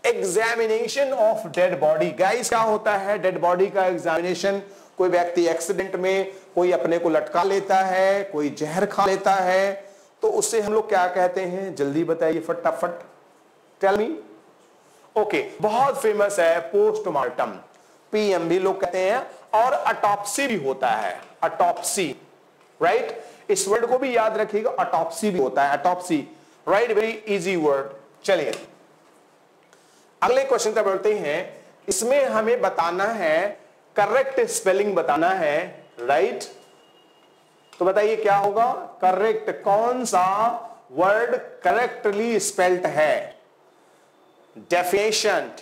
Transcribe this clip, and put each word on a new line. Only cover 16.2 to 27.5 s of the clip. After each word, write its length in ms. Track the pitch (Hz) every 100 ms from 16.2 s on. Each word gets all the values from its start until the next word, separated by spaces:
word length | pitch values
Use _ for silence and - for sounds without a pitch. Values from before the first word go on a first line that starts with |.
| 202 202
है 200 | 165 170
postmortem, 880 | 170 202 214 214 196 147 123 - 120 92 - - _ _ _
पीएम 380 | 214 208 180 165
भी 100 | 180
लोग 220 | 190 190
कहते 160 | 185 185
हैं, 300 | 185 240 - - -
और 200 | 214 247
autopsy 720 | 285 - 220 214 202 - - 277
भी 80 | 208
होता 340 | 135 131 123
है, 320 | 110 98 - - -
Autopsy, 720 | 165 - 180 170 - 202 156 - - _ _ _ _ _
right? 420 | 165 226 - - - - -
इस 180 | 190 196
word 180 | 226 233
को 120 | 254
भी 180 | 269 233
याद 220 | 220 208
रखिएगा, 320 | 214 208 220
autopsy 640 | - 175 165 165 - 214
भी 80 | 180
होता 240 | - 131
है, 140 | 143 143
Autopsy, 500 | 180 180 175 151 - - - _ -
right? 220 | 196 240
Very 480 | 208 220 226 220 202
easy 260 | 175